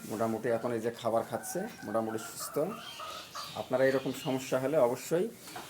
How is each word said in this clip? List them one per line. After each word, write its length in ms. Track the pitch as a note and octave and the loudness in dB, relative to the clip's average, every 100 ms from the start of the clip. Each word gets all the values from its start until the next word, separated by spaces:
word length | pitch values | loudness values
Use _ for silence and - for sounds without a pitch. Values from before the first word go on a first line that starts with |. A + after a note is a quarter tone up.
| G2+ | -6
মোটামুটি 380 | A2 A2+ A2 B2 | 0 2 2 2
এখন 220 | A2+ B2 | 2 2
এই 100 | A#2 | 0
যে 100 | A2+ | 0
খাবার 320 | - A2+ A2+ - | 0 2 2 2
খাচ্ছে, 300 | A2+ - F3 A3 - | -4 -2 -4 -4 -6
মোটামুটি 340 | G#2+ G#2+ A2 A2 | -2 0 0 -2
সুস্থ। 380 | - - - - E3 A3+ - - - - - - - - | -6 -8 -4 0 0 -2 -10 -10 -10 -10 -10 -10 -8 -8
আপনারা 280 | G#2+ B2+ C3+ | -2 4 6
এরকম 260 | C3 C3+ B2+ | 6 0 -4
সমস্যা 360 | C#3+ C3 - C3 | -2 -2 0 0
হলে 180 | C3 D#3 | 4 6
অবশ্যই 500 | A#2+ B2+ - E3+ A3+ - - - - | 6 4 0 0 0 -4 -12 -12 -8